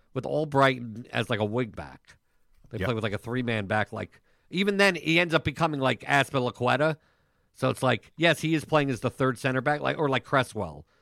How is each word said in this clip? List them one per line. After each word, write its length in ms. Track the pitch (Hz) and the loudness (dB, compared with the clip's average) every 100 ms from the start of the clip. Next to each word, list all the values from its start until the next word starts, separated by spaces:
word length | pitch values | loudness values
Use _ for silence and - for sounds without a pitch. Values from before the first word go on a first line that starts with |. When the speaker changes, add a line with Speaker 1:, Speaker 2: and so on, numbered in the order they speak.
| _ | _
Speaker 1:
with 100 | 131 | -8
Albrighton 800 | - 143 151 139 135 127 120 107 - | -4 -2 0 4 4 4 -6 -12 -6
as, 200 | 117 113 | -4 -2
like, 120 | 107 | 0
a 40 | |
wing 260 | 107 117 113 | 0 -2 -4
back. 460 | 90 76 62 _ _ _ _ _ _ - | -8 -14 -16 _ _ _ _ _ _ -12
They 80 | 110 | -4
Speaker 2:
Yep. 80 | 98 | -2
Speaker 1:
play 80 | |
with, 100 | 113 | -2
like, 80 | 107 | -4
a 60 | 101 | -6
three-man 480 | 110 127 120 110 95 | -6 -4 -2 -4 -2
back. 260 | 107 101 | -2 -2
Like, 280 | 107 98 _ _ _ _ | -6 -12 _ _ _ _
even 260 | 170 202 196 | -2 2 4
then, 180 | 202 | 4
he 240 | 170 156 165 | 4 2 2
ends 140 | 175 | 2
up 100 | 156 | 2
becoming, 360 | 160 139 165 143 | 0 0 0 2
like, 200 | 131 117 | 0 0
Azpilicueta. 920 | - 139 135 139 123 - 123 131 156 151 _ _ _ _ _ | 0 2 2 -2 -2 -2 0 2 0 -2 _ _ _ _ _
So 140 | - 131 | -4 -2
it's 140 | 117 | 0
like, 300 | 131 117 - - | 0 0 -4 0
yes, 240 | 165 151 | 2 2
he 140 | 160 | 0
is 100 | 160 | -2
playing 240 | - 156 139 | 2 2 2
as 100 | 113 | 0
the 100 | 123 | -4
third 280 | - 131 120 | 0 -2 0
center 220 | 131 131 | -2 -2
back, 200 | 135 147 | -2 -2
like, 180 | 135 147 | -2 -2
or 100 | 143 | 0
like 160 | 127 | -2
Cresswell. 640 | - 135 120 107 87 76 - _ | 0 0 0 -4 -6 -8 -18 _